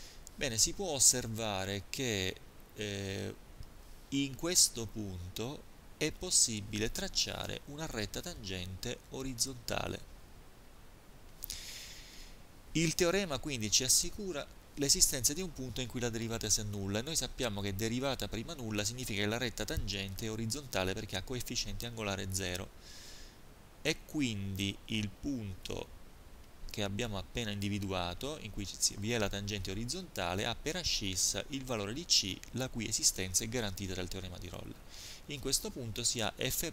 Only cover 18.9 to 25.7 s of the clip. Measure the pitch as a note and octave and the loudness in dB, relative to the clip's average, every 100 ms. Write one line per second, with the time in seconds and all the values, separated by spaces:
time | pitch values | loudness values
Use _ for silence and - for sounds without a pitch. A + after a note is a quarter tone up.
18.9 | B2 B2+ G2+ G#2 A2+ B2 - A2+ D#3+ A2 | 0 -2 2 4 4 0 0 0 2 2
19.9 | G2+ G2 F#2+ A2+ A2 A2+ B2+ C#3+ G2+ F#2 | 0 -2 -2 -2 0 0 -2 0 2 4
20.9 | G2 A2 G2 - B2+ - B2 - F#2+ A#2 | 2 -2 -4 -2 -4 -2 -2 0 -2 -4
21.9 | A2+ G#2 F#2+ G2 F#2+ F2+ F2+ G2 - - | -2 0 0 0 0 0 0 -4 -10 -14
22.9 | - - - - - - - - - D3 | -14 -12 -12 -14 -14 -18 -16 -18 -4 0
23.9 | D#3+ - D3+ C3 G#2 G2 F#2+ G2 F#2+ - | 0 -2 0 2 2 -2 2 2 2 -2
24.9 | A2 G#2 - C#3+ C3 G#2 F#2 - | 0 0 -2 -2 -2 -4 -6 -4